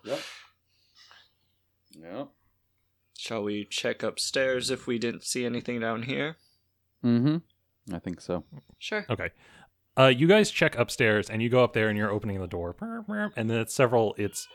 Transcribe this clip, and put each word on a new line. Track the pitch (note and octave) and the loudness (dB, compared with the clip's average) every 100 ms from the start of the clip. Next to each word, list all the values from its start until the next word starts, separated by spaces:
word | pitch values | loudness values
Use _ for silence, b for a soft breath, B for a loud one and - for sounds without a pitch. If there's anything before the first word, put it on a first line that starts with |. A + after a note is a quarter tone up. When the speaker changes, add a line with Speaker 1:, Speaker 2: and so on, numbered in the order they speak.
Speaker 1:
Yep. | G#2 C3+ B B B _ _ b b b b b b _ _ _ _ _ _ D#2 | -8 -8 B B B _ _ b b b b b b _ _ _ _ _ _ -20
Yep. | E2 G#2 C#3+ _ _ _ _ _ _ _ _ - | -14 -12 -14 _ _ _ _ _ _ _ _ -16
Speaker 2:
Shall | - A2+ | -8 -4
we | G#2 G#2 G2+ | -4 -4 -6
check | - A#2+ A#2 | -4 -4 -2
upstairs | A2 - - C#3+ C3 B2+ A#2 | -4 -4 -4 0 0 0 -2
if | B2+ - | -4 -2
we | A#2+ | -2
didn't | A#2 G2+ | -2 -4
see | - B2+ | -6 -4
anything | A#2+ A#2+ A#2+ A#2+ | -2 -4 -6 -4
down | A2+ A2+ | -2 -4
here? | A#2+ C3+ C#3+ D#3+ _ _ _ _ _ _ | -4 -4 -4 -8 _ _ _ _ _ _
Speaker 1:
Mm-hmm. | A#2+ A#2+ C3+ D#3+ - _ _ _ - | 2 4 4 0 -4 _ _ _ -12
I | F2 | -10
think | - F2 | -8 -10
so. | - F2+ - D3 - - | -4 -6 -6 -18 -20 -16
Speaker 3:
Sure. | - G#3+ - | -8 -6 -4
Speaker 4:
Okay. | A2 F2+ _ b b b _ _ - | -4 -4 _ b b b _ _ 4
Uh, | C3 | 6
you | B2+ E3 | 6 6
guys | G#3 G#3 | 6 4
check | - D#3 - | 2 0 2
upstairs, | A#2+ - A#2 G#2+ G2 | -2 2 4 4 0
and | A2 | -2
you | A#2 | 2
go | B2 | 4
up | A#2+ | 4
there, | A#2 G#2+ | 4 0
and | G#2 | 0
you're | G#2+ | 0
opening | G#2 G#2+ G2 | -2 -4 -6
the | F2+ | -4
door, | F2+ F2 - A3+ A#3 G#3+ G#3 G#3 - | -6 -6 -8 -10 -10 -8 -6 -6 -4
and | A2+ | -2
then | A#2 | 0
it's | A2+ | -2
several, | - B2+ A#2+ G#2+ - | 2 4 6 2 0
it's, | G2+ - - | -4 -6 -12